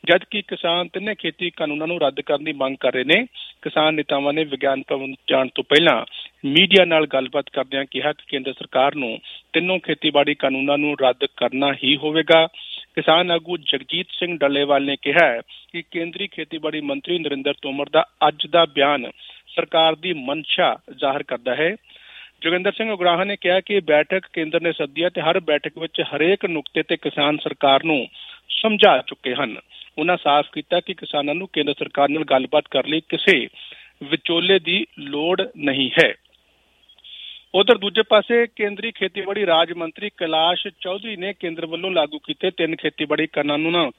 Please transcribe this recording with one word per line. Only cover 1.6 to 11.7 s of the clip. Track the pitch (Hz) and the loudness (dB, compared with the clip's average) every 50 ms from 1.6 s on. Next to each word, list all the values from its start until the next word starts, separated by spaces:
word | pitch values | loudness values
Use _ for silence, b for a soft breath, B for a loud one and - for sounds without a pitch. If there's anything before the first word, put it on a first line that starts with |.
| 165 151 147 151 156 | -6 -6 -4 -6 -6
ਨੂੰ | 165 175 170 | -6 -2 0
ਰੱਦ | 151 139 135 147 | 0 0 0 -2
ਕਰਨ | 143 - 151 139 151 | -4 -2 -4 -2 -2
ਦੀ | 156 | -6
ਮੰਗ | 151 139 165 135 135 - | -4 -4 -4 -4 -4 -2
ਕਰ | - 127 123 | -2 0 0
ਰਹੇ | 131 127 | 0 2
ਨੇ। | 135 165 208 254 247 B B B B B _ | 4 2 2 2 -2 B B B B B _
ਕਿਸਾਨ | - 156 - 160 156 156 156 | -12 -4 0 2 2 2 2
ਨੇਤਾਵਾਂ | 151 143 - 147 139 139 143 147 | 0 -2 -2 -2 0 0 0 0
ਨੇ | 156 160 | -2 -2
ਵਿਗਿਆਨ | 147 139 131 139 139 135 135 135 | -4 -4 -2 0 -2 -2 -2 -4
ਭਵਨ | - 147 135 135 135 135 _ _ - | -6 -6 -6 -6 -8 -10 _ _ 0
ਜਾਣ | 147 135 131 127 _ | 2 2 2 0 _
ਤੋਂ | - 131 | -6 -2
ਪਹਿਲਾਂ | _ 143 151 170 165 135 113 113 B B B B B B _ - | _ 4 4 6 4 2 2 -2 B B B B B B _ -6
ਮੀਡੀਆ | 143 139 160 196 180 190 190 180 | 0 4 4 4 6 6 6 6
ਨਾਲ | 175 165 160 156 | 6 4 2 2
ਗੱਲਬਾਤ | 143 135 135 131 127 - 147 135 - | 2 0 -2 -2 -2 -4 -4 -6 -4
ਕਰਦਿਆਂ | - 143 131 131 139 135 139 - | -6 -6 -6 -4 -4 -6 -6 -4
ਕਿਹਾ | - 131 127 147 151 | -6 -4 -4 -4 -4
ਕਿ | - - | -6 -10
ਕੇਂਦਰ | - - 139 127 135 127 | -8 -8 -6 -6 -6 -10
ਸਰਕਾਰ | - - - - 135 131 143 143 | -10 -14 -4 0 2 2 2 2
ਨੂੰ | 151 131 113 113 - B B B B B _ - | -2 -6 -6 -8 -10 B B B B B _ -2
ਤਿੰਨੋਂ | 160 170 180 185 180 | -2 0 0 -2 -2
ਖੇਤੀਬਾੜੀ | - - 156 - - 156 143 143 139 143 147 | -2 -4 -6 -2 -2 2 4 4 4 4 0
ਕਾਨੂੰਨਾਂ | _ - 135 135 135 139 143 143 | _ 0 -2 0 -2 0 0 0
ਨੂੰ | 143 147 147 147 139 | 0 0 -2 -2 2
ਰੱਦ | 135 127 127 _ 139 139 _ | 2 2 2 _ -4 -6 _
ਕਰਨਾ | - 127 117 - 131 143 143 | -4 -4 -2 0 0 0 0